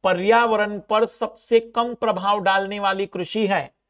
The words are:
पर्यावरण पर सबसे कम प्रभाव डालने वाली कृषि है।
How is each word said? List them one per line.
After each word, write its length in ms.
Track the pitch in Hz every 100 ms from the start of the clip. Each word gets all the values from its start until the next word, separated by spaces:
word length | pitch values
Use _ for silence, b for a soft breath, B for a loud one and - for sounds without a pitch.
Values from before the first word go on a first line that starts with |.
पर्यावरण 720 | 190 180 190 226 233 214 208 208
पर 280 | - 214 226
सबसे 540 | - 226 - - 233
कम 340 | 226 233 240
प्रभाव 460 | 240 220 185 190 208
डालने 400 | 190 196 196 202
वाली 260 | 202 190 196
कृषि 400 | 185 175 220 208
है। 280 | 190 135 _